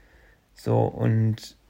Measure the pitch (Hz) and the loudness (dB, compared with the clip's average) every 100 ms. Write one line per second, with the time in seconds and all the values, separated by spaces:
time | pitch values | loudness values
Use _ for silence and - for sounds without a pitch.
0 | _ - - _ _ - - 113 110 - | _ -20 -20 _ _ -10 -2 0 0 0
1 | 123 113 110 107 - - _ | 0 2 2 -2 -8 -20 _